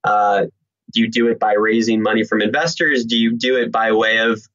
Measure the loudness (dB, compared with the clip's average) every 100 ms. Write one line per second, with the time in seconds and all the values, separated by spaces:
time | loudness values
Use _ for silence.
0 | 0 2 2 0 -2 _ _ _ -6 -2
1 | 0 2 0 0 0 2 2 0 0 0
2 | 0 0 0 -2 0 0 -2 0 0 0
3 | 0 0 0 0 0 0 0 -2 0 2
4 | 2 2 0 -2 -8